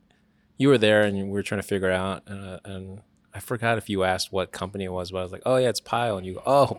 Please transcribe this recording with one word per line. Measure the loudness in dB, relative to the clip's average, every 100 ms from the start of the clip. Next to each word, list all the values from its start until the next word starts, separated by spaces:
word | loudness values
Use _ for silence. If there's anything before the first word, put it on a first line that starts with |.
| _ _ _ _ _ 0
"You | 4
were | 6
there, | 6 6
and | 4 0
we | -2
were | -4
trying | -2 -4
to | -2
figure | 0 2
it |
out." | 0 -2 -6 -10
And, | -14
uh, | -14 -14
and | -14 -14 -14 -16 _ _ _
I | -16
forgot | -8 -2 0 0
if | 0
you | 0
asked | 2 0 -2
what | -4 -4
company | -6 -8 -6
it | -6
was, | -6 -6
but | -6
I |
was | -6
like, | -6
"Oh, | 0 2
yeah, | 2
it's | -2
Pile," | -4 -2 -2 -4
and | -6
you | -6
go, | 2
"Oh, | 4 4